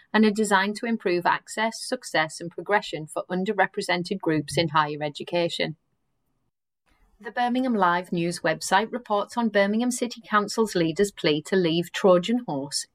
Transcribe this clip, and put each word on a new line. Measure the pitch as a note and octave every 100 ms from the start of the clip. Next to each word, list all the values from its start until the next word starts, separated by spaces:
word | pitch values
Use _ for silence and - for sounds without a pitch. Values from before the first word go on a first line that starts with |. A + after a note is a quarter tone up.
| _
and | G#3+
are | A3
designed | G#3 G#3+ G3 G3 G#3
to | A#3
improve | A3+ G3 F3
access, | F3 D#3+ - - A3 - -
success | B3+ - D#3+ D#3 -
and | E3+
progression | - F3 G#3 - D#3 D#3
for | - -
underrepresented | F#3 F#3 G3+ F#3+ - G3+ F3+ F3 G3
groups | - D#3 D3 -
in | E3
higher | D#3 D3+ D3+
education. | D3+ D3 - F3 E3+ - E3 D#3 _ _ _ _ _ _ _ _ _ _ _ _ _ _
The | G#3+
Birmingham | A#3 A#3+ B3 C4
Live | A3 F3+ F3 F3+
News | F3 E3+ F3
website | E3 D#3 - F#3+ A3
reports | A#3+ A#3+ G#3 - -
on | A#3
Birmingham | G3+ G3 A3 B3
City | B3 A#3+ A#3
Council's | - G#3 G3+ - A3 F#3
leaders' | E3 D#3 G3+
plea | - E3 D3+ -
to | G3
leave | F3 E3 F3
Trojan | - G3+ F3+ F3+ A#3+ A#3+
Horse | C#3+ C#3+ - -